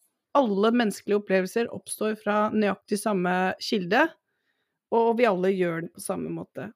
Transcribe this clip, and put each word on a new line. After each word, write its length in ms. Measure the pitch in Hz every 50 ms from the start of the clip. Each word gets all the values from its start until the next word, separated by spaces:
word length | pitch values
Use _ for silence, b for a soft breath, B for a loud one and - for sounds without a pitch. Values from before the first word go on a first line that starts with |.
| _ _ _ _ _ _ -
Alle 340 | 285 269 220 196 190 208 226
menneskelige 480 | 233 247 233 208 190 - - - 202 208
opplevelser 560 | 208 - 190 190 185 185 - 233 233 - -
oppstår 460 | 196 - - - - 214 214 214 214
fra 180 | - 208 208 214 208 214
nøyaktig 520 | - 214 208 196 190 - _ - 208 202
samme 540 | - 226 208 185 180 180 180 185 185 185 - -
kilde, 480 | - - 240 208 175 170 202 254 311 320 - _ _ _ _ _ _ _ _ _ _ _ _ _ _ _
og 240 | - 233 226 226 233
vi 120 | 226 247 226
alle 240 | 190 180 180 190
gjør 300 | 196 185 180 170 165 165
det 140 | 165 185 -
på 80 | 190 -
samme 280 | - 190 175 165 160
måte. 380 | 170 160 180 - _ - 135 208 -